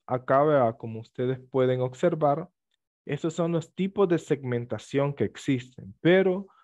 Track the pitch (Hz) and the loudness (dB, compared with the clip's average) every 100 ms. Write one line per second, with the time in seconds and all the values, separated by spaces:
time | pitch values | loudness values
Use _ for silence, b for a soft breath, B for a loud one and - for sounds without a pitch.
0 | - 127 123 135 151 147 117 117 113 113 | -6 -6 2 2 4 4 2 0 -10 -12
1 | 110 - 127 127 127 135 127 127 127 127 | -14 -6 -4 -4 -4 0 2 0 -4 -2
2 | 175 165 147 143 175 _ _ _ _ _ | -2 0 0 0 -4 _ _ _ _ _
3 | - 147 170 160 170 170 156 - 190 196 | -10 -6 -6 -2 -2 -2 -4 -6 -4 0
4 | 196 170 - 143 131 120 120 107 - 139 | 2 2 0 -4 -2 -4 -4 -10 -4 -2
5 | 143 143 104 - - 131 - - 98 - | -2 -2 -4 -4 -4 -4 -4 -18 -20 -2
6 | 160 185 190 185 196 b | 4 4 4 -2 -8 b